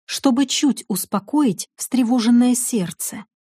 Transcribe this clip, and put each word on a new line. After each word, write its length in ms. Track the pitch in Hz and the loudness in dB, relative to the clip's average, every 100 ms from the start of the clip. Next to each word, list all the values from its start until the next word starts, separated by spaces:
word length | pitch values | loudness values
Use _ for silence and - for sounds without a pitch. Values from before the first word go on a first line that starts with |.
чтобы 420 | - - 269 247 269 | -12 -2 0 2 0
чуть 380 | - 294 220 - | 0 0 -2 -4
успокоить 800 | 190 - 202 190 294 285 180 - _ | -8 -4 -6 -2 0 0 0 -8 _
встревоженное 760 | - 247 233 247 220 240 247 | -4 -2 2 2 4 4 4
сердце. 720 | 240 - 233 170 - - - - _ | 2 -2 -4 -4 -8 -12 -12 -18 _